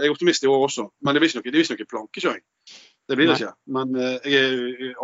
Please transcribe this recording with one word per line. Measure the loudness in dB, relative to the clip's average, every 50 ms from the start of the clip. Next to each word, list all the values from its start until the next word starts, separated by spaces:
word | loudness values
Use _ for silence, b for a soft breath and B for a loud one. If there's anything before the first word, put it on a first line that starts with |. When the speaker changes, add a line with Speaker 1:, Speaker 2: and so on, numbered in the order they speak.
Speaker 1:
jeg | 0 0
er |
optimist | 0 2 2 2 2 4 2
i | 2
år | 4 4 2
også. | 0 0 -4 -8 -8 _ -4 -2
Men | 2 2
det | 4
blir | 2 2
ikke | 0 -2
noe, | -6
det | -2 0
blir | 0 0
ikke | 0 -2 -8
noe | -8 -10 -10
plankekjøring. | -10 -10 -10 -10 -4 -4 -2 -4 -4 _ _ _ _ B B B B B B B B _ -4
Det | 2 2
blir | 4 4
det | 4
Speaker 2:
Nei. | 2
Speaker 1:
ikke. | -2 -8 -10 _ _ -6 -4 -4
Men, | -4 -2 -2 -2
eh, | -2 -2 -4 -4 -2
jeg | 0 2 2
er, | 2 2 0 -2 -4 -6 -8 -8 -10 -10
eh, | -8 -10